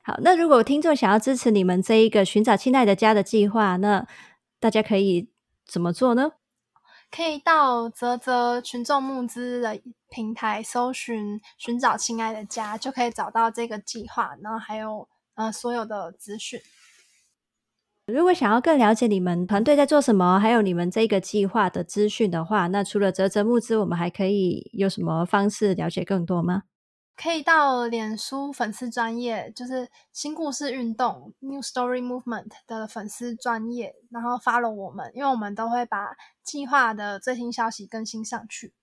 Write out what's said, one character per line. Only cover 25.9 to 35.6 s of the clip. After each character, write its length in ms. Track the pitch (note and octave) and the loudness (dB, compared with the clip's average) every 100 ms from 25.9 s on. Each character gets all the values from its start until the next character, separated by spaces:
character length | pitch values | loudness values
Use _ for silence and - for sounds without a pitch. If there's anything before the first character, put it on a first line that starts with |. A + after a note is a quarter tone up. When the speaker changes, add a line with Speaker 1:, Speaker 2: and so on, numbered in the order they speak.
| - | -4
Speaker 1:
更 220 | F3+ G3 E3+ | -2 -2 0
多 160 | F3+ | -2
吗？ 220 | E3+ F#3 - _ _ _ _ - | 0 -2 -6 _ _ _ _ -8
Speaker 2:
可 160 | D#4+ | -4
以 100 | E4 | -2
到 440 | D#4 D#4+ C#4+ B3+ A#3+ | 2 4 4 2 -2
脸 320 | A#3 G#3+ A3 | -2 -4 -6
书 340 | - C4+ C#4 | -8 -8 -8
粉 220 | C4+ A3 | -4 -6
丝 160 | G#3 B3 | -4 -8
专 280 | B3 A3+ A#3 | -4 -4 -4
页， 360 | A#3+ G#3+ - A3 | -4 -6 -8 -12
就 100 | B3 | -8
是 220 | C4 B3 _ _ | -8 -8 _ _
新 240 | - D4 D#4 | -10 -10 -6
故 160 | D#4 | -6
事 220 | - C#4+ | -4 -6
运 200 | C4 A#3 | -4 -6
动， 380 | A3 B3 C3 C#3+ _ | -2 -2 -4 -16 _
New 220 | C4+ C#4 | -12 -10
Story 400 | - B3+ B3 B3+ | -8 -4 -4 -4
Movement 460 | B3 B3 A#3+ G#3+ G#3 - _ | -6 -8 -8 -10 -10 -20 _
的 180 | A3+ G#3+ | -10 -10
粉 220 | A3+ G3+ | -10 -12
丝 260 | - A#3+ | -10 -10
专 380 | A#3 B3 A3+ A3+ | -8 -6 -6 -6
页， 220 | A#3+ G#3 - _ | -8 -10 -14 _
然 120 | A#3+ | -8
后 100 | A#3+ | -6
follow 400 | B3 - A#3 A#3 | -2 0 0 -2
我 200 | G#3+ G3 | -6 -12
们， 180 | F#3+ C#3 | -12 -12
因 100 | B3 | -4
为 60 | C#4 | -2
我 60 | A#3+ | -2
们 200 | G#3 | -4
都 140 | G#3 | -6